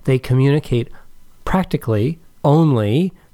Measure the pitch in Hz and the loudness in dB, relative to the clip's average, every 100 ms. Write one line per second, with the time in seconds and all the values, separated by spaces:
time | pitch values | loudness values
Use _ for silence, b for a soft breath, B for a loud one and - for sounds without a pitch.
0 | - 131 - 127 135 151 - 120 120 b | -2 -2 0 2 2 0 0 -4 -4 b
1 | b - - - - 190 180 156 - 107 | b -20 -20 -10 -2 -2 -2 -4 -2 0
2 | 123 165 - - 147 151 160 120 104 127 | -2 -4 -14 -4 2 4 4 2 0 0
3 | 185 - b | -2 -6 b